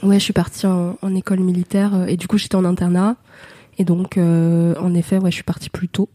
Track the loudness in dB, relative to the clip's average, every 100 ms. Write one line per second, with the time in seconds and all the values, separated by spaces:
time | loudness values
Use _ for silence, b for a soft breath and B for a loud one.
0 | 2 2 2 -2 -4 -2 -2 0 -2 -4
1 | -4 -4 -2 0 0 -2 -2 0 0 0
2 | 0 -4 -2 -2 0 0 0 0 0 2
3 | 0 -2 B B B B B -2 0 0
4 | 0 0 2 4 4 2 2 0 0 0
5 | 0 0 0 -2 -6 -8 -10 -8 -4 -2
6 | -4